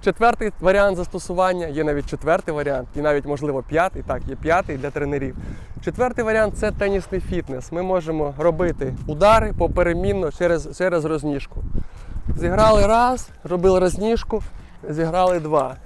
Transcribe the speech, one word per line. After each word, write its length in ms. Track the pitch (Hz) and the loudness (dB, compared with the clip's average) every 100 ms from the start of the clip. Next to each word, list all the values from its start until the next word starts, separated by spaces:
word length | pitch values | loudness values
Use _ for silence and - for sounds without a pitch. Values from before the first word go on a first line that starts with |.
Четвертий 480 | - 180 233 233 220 - | 0 2 2 2 -4 0
варіант 360 | 170 196 202 180 | 2 4 2 0
застосування, 680 | 175 - - 180 185 180 165 | -4 -8 -6 0 0 0 -4
є 180 | 143 | -2
навіть 220 | 151 143 135 | 0 -2 -4
четвертий 480 | 143 135 180 - | -6 0 0 0
варіант, 340 | 151 143 135 127 147 | -4 -2 -4 -4 -4
і 40 | |
навіть, 260 | 151 147 139 | 0 0 0
можливо, 360 | 143 147 135 | -4 -2 -4
п'ятий, 400 | 120 151 185 151 131 | -2 0 0 -2 -6
так, 160 | 127 135 | -6 -6
є 80 | 135 | -6
п'ятий 400 | 151 170 185 143 | 0 0 0 -6
для 140 | 139 | -6
тренерів. 460 | 143 143 143 135 131 - - - - | -4 -4 -2 -4 -8 -10 -12 -12 -8
Четвертий 400 | - 165 247 240 | -8 -2 -2 0
варіант — 300 | 226 220 214 - | 0 2 2 0
це 140 | 214 | -4
тенісний 500 | 202 202 196 170 190 | 0 0 0 -2 -6
фітнес. 520 | - 180 - 131 123 | -2 -4 -4 -8 -8
Ми 100 | 165 | -6
можемо 520 | 185 185 160 160 147 139 | 0 -2 0 -2 -2 2
робити 560 | 165 160 180 - 135 127 - | 0 2 0 0 -4 -6 -6
удари 460 | 151 202 226 214 | 4 6 6 4
поперемінно 800 | - 170 180 175 170 190 202 170 | 0 0 2 2 2 0 0 -2
через, 460 | - 175 165 147 143 | 0 0 0 -2 -2
через 260 | 180 170 | 0 0
розніжку. 580 | 156 156 147 143 - - - - - - - - - 151 | 0 -2 -2 -4 -6 -8 -2 -2 -2 -8 -10 -8 -2 0
Зіграли 500 | 170 185 220 214 202 | 2 4 6 6 6
раз, 420 | 226 247 254 - - | 6 4 0 -6 -14
робили 360 | 151 180 185 185 | -4 2 4 6
розніжку, 640 | 180 165 208 226 - 220 - - - - - | 4 2 0 0 0 -4 -4 -12 -16 -16 -8
зіграли 520 | 151 165 170 185 180 | -2 0 2 4 2
два. 360 | 156 151 131 135 | 2 2 0 -4